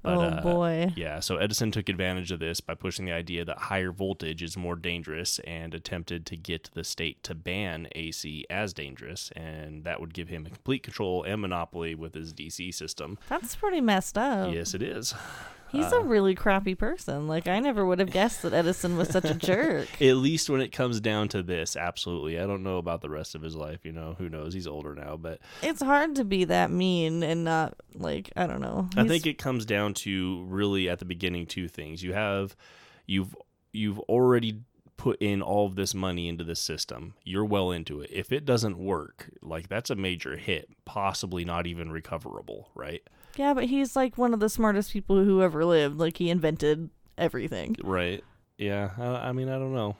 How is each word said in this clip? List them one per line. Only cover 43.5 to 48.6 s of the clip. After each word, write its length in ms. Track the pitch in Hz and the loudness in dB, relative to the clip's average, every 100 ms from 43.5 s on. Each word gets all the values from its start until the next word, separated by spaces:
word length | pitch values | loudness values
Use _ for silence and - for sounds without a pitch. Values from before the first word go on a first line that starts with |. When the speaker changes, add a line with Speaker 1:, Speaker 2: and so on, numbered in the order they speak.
Speaker 2:
but 120 | 269 | 4
he's, 320 | 240 277 269 269 | 2 2 2 2
like, 200 | 262 - | 2 4
one 160 | 240 | 2
of 60 | 226 | 4
the 100 | 214 | 2
smartest 440 | - 220 202 202 | 4 4 4 2
people 320 | 208 - 190 | -4 4 8
who 180 | 202 190 | 8 8
ever 220 | 185 151 | 6 6
lived. 340 | 170 165 143 151 | 6 8 6 2
Like, 200 | 165 - | 0 2
he 120 | 175 | 2
invented 580 | 175 156 156 151 156 165 _ _ - | 4 4 4 4 4 0 _ _ 0
everything. 560 | 170 131 104 98 71 - | 0 0 -4 -4 -4 -4
Speaker 1:
Right. 400 | - 92 87 98 - _ _ | 0 2 2 -2 -8 _ _
Yeah. 320 | - | -4